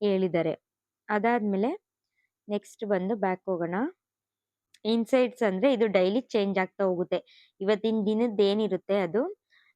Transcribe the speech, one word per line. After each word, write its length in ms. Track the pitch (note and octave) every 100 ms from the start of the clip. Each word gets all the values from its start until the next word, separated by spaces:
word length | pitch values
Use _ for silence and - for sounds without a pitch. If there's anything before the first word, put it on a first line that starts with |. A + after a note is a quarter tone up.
ಹೇಳಿದ್ದಾರೆ. 520 | G#3 F#3+ F#3 E3 D#3+ - _ _ _ _ -
ಅದಾದ್ಮೇಲೆ 600 | G#3 A3+ A#3+ G#3+ F#3+ A3+ F#4+ _ _ _ _ _ _ -
ನೆಕ್ಸ್ಟ್ 340 | G#3 G#3 -
ಬಂದು 300 | G#3 G3 F#3 A3+
ಬ್ಯಾಕ್ 260 | F#3+ F#3
ಹೋಗೋಣ. 320 | - F3+ E3 F3+ C#4+ - _ _ _ _ _ _ _ _
ಇನ್ಸೈಟ್ಸ್ 580 | G#3+ A3+ A3+ B3+ B3 -
ಅಂದ್ರೆ 260 | A3 F#3 C4
ಇದು 140 | A#3+ A3
ಡೈಲಿ 320 | F#3+ F#3 A3 B3+
ಚೇಂಜ್ 300 | A3 G3 F#3+
ಆಗ್ತಾ 260 | F#3 -
ಹೋಗುತ್ತೆ. 340 | G3 F3 F3+ F3+ - - _ -
ಇವತ್ತಿನ 400 | F#3+ G#3+ A3 A3
ದಿನದ್ದು 380 | G3+ G#3+ A#3+ G3+
ಏನಿರುತ್ತೆ 540 | G3+ G#3 G#3+ F#3 - G3+
ಅದು 240 | F3+ G3 E4 G#4 _ _ _